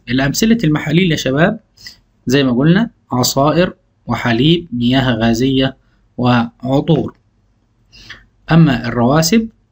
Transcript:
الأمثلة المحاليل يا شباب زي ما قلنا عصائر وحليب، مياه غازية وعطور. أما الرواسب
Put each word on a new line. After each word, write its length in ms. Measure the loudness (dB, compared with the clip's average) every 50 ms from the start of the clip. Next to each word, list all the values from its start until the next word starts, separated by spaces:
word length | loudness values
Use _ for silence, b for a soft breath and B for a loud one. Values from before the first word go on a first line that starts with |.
| _ -6
الأمثلة 500 | -4 -2 -2 -2 -2 0 0 2 2 2 0
المحاليل 460 | 0 -2 -2 -2 -2 0 0 2 0
يا 40 | 0
شباب 440 | -2 -2 -2 0 0 0 0 -2 -4 _ _ _ B B B B B B _ _ _ -4
زي 180 | 0 0 2 2
ما 80 | 2
قلنا 380 | 0 2 2 2 2 2 0 -2 -6 _ _ -6
عصائر 640 | -4 -4 -2 -2 0 0 0 2 2 0 0 -2 -4 _ _ _ _ _ _
وحليب، 640 | -8 -6 -4 -2 -2 0 0 2 2 2 0 -2 -6
مياه 380 | -6 -4 -2 0 0 0 0 0 -2
غازية 640 | 0 0 0 0 0 0 -2 0 0 -2 -2 -4 _ _ _ _ _ _ _ _ -4
وعطور. 1000 | 0 0 2 0 0 -4 -8 _ -4 -2 -2 0 0 0 0 0 -2 -6 -12 _ _ _ _ _ _ _ _ _ _ _ _ _ _ _ B B B B B B B B _ _ _ 0
أما 360 | 2 4 4 4 2 -2 -4 -6
الرواسب 600 | -2 0 0 2 2 2 2 2 0 0 0 -2 -8 _ _ _